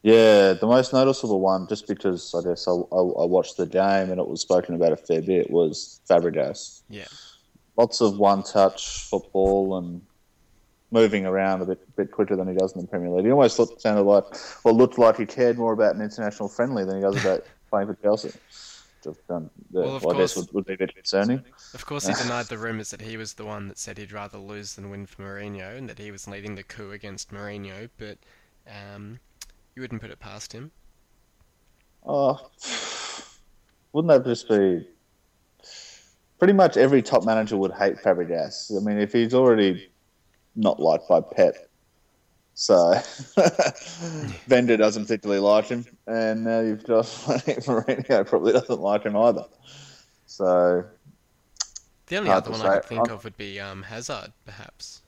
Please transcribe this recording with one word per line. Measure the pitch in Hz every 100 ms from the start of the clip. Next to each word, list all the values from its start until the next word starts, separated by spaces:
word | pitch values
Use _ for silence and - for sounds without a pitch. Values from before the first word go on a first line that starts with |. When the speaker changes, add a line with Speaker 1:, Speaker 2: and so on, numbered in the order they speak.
Speaker 1:
Yeah, | 107 113 113 104 98
the | 92 110
most | 123 127
noticeable | 131 135 131 117 98
one, | 95 95 90
just | 104 -
because | 101 98 90 -
I | 85 87
guess | 85 -
I, |
I, | 87
I | 90 92 90 - 87
watched | 90 - -
the | 87
game | 92 98 98 92
and | 92
it | -
was | 82
spoken | - 90 - 85
about | 85
a | 78
fair | - 82
bit, | 87 92 -
was | 85 80 - - - -
Fabregas. | 90 85 76 69 78 - - _
Speaker 2:
Yeah. | 107 90 - - _ _ _ _ -
Speaker 1:
Lots | 117 -
of | 110 98
one-touch | 101 98 - 104 95 - - - -
football | 98 - 95 95 98 95 95
and | 87 87 95 _ _ _ _ _ _ _ _
moving | 113 110 104 95
around | 95 95 95
a | 90
bit, | 90 _ -
bit | 95
quicker | - 98 98
than | 92
he |
does | 92 92
in | 92
the | 90
Premier | 92 87
League. | 90 104
He |
almost | 143 120 -
looked, | 113 -
sounded | 110 104
like, | 101 101 - - - -
or | 117
looked | 113 127 123
like | 117 110
he | 107
cared | - 123 117
more | 113
about | 113 107 104
an |
international | 107 113 104 - 101
friendly | - 123 123 95
than | 95
he |
does | 98 98 98
about | 92 - _
Speaker 2:
<laughs> | _
Speaker 1:
playing | 104 101
for | 95
Chelsea. | 101 107 - - _ - - - _ _
Just, | 76 78 -
um, | 87 78 _ _
the, | 90
Speaker 2:
Well, | 82 -
of | 80
Speaker 1:
I |
guess | 90 90 95
Speaker 2:
course, |
Speaker 1:
would, | 87
would | 101 98
be | 95
a |
bit | 95 -
concerning. | - 98 104 131 - _ -
Speaker 2:
of | - -
course, | 147 -
he |
denied | - 120 120 117
the | 110
rumours | 113 110 107
that | 98
he | 110 110
was | 110
the | - 107
one | 104 98
that | -
said | - 104
he'd | 101
rather | 104 101 107
lose | 98 104 101 -
than | 98
win | 98 98
for | -
Mourinho, | 98 98 104 101 92 123
and | 127
that | -
he | 104
was | 98 101
leading | 101 104 101
the |
coup | 98 - 101
against | 101 104 95 -
Mourinho. | 101 104 104 98 95 117 _
But, | 107 - _ _ _ _ _
um, | 104 101 101 104 120 _ _ - _ _ -
you |
wouldn't | 127 113
put | 107
it | -
past | 113 101 -
him. | 113 147 _ _ _ _ _ _ _ _ _ _ _ _ _
Speaker 1:
Oh, | - 143 139 143 - _ - - - - - - - _ _ _ _ _ _
wouldn't | 147 165
that | 139 131
just | 117 -
be | 104 98 87 - _ _ _ _ _ _ _ - - - - _ _ _ _
pretty | 185
much | 196 180 -
every | 135 139
top | 113 123 107
manager | 110 107 104
would | 95
hate | - 98 -
Fabregas? | 95 90 85 82 - - - 101
I |
mean, | 104 104
if | 104
he's | 120 113 127
already | 127 113 98 92 98 _ _ _ _ _ _ -
not | 104 -
liked | 80 78 -
by | 90
Pep, | - - 95 - - _ _ _ _ _ _ _ _ -
so | - 95 87 95 - - 131 -
<laughs> | 185 - 131 - - 165 170 156 147 92 -
Wenger | 127 123 113
doesn't | 107 107
particularly | 104 110 104 98
like | 101 107 104
him, | 120 120 _ -
and | 113 110 110
now | 113 113
you've | 113 107
got | 117 113 113
<laughs> |
Mourinho | - - 127 - 123 131 117 - 127 - 113 98
probably | 98 92
doesn't | 120 120 120
like | 98 107
him | 107 104
either. | 117 - - _ - - - - _ _ _
So | - 92 90 90 90 90 _ _ _ _ _ _ _ - - _ _ _
Speaker 2:
The | 185
only | 202
Speaker 1:
hard | 95 113
Speaker 2:
other | 110
Speaker 1:
to |
Speaker 2:
one | 113
I | 117
could | -
Speaker 1:
say. | 117
Speaker 2:
think | 120
Speaker 1:
I'm |
Speaker 2:
of | 107 110
would | -
be, | 101 98
um, | 98 95
Hazard, | 92 117 120 123 101 _
perhaps. | - 104 - _ - -